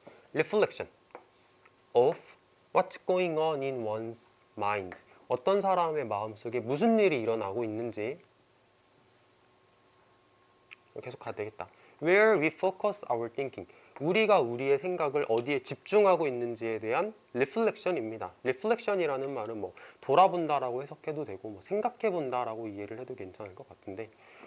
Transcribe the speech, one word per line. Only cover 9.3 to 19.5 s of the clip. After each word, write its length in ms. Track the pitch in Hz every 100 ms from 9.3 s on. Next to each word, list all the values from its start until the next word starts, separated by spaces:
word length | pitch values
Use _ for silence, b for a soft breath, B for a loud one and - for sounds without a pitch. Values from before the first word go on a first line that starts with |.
| _ _ _ _ _ _ _ _ _ _ _ _ _ _ - _ -
계속 160 | 123 123
가도 200 | 117 107
되겠다. 300 | 107 - 92 b b b
Where 360 | 156 196 220 196
we 100 | 156
focus 560 | - 190 185 208 - -
our 220 | 117 117
thinking. 380 | - 135 - 87 B B B
우리가 400 | 147 202 214 190
우리의 380 | 117 120 135 139
생각을 460 | 180 175 147 143 139
어디에 340 | 113 123 139
집중하고 640 | - 143 - 208 202 170 151
있는지에 520 | 123 120 113 113 110
대한 340 | 110 139 214 - _
리플렉션입니다. 1000 | - - 226 220 - 185 165 110 110 92 -
리플렉션이라는 880 | 160 165 220 226 - 196 151 131 135
말은 260 | 131 107